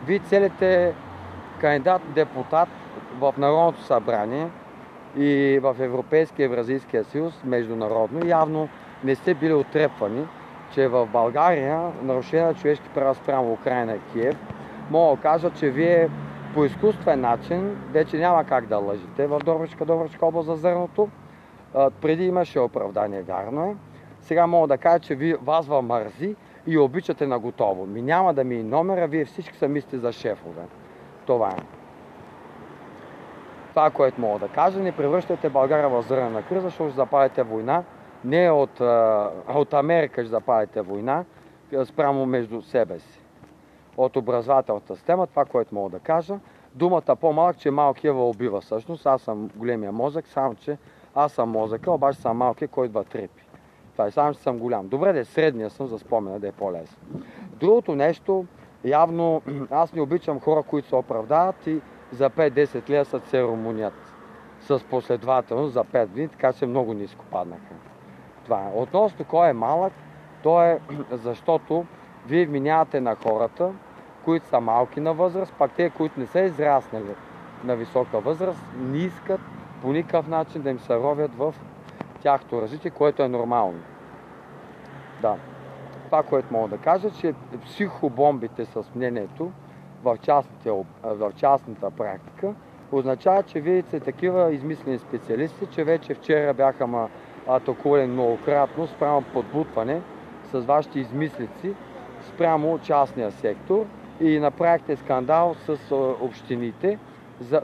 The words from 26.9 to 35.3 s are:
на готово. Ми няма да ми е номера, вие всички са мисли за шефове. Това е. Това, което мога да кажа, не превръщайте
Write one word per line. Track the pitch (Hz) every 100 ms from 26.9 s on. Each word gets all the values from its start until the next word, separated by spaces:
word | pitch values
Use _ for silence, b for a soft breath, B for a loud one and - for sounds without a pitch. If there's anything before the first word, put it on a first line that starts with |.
| 170 175 147 139
на | 120
готово. | 117 - 107 92 95
Ми | 110
няма | 131 175 185
да | 139
ми | 127 120
е |
номера, | 110 147 185 180 160
вие | 156
всички | 135 - - -
са | 143
мисли | 147 - 127
за | 117
шефове. | - 117 98 85 82 87 - B B B - -
Това | 120 98
е. | 90 - - - - - - - - - - - - - - - - - - - - -
Това, | 156 156
което | - 131 123
мога | 110 104
да | 101
кажа, | 147 180 190
не | 185
превръщайте | 160 143 180 175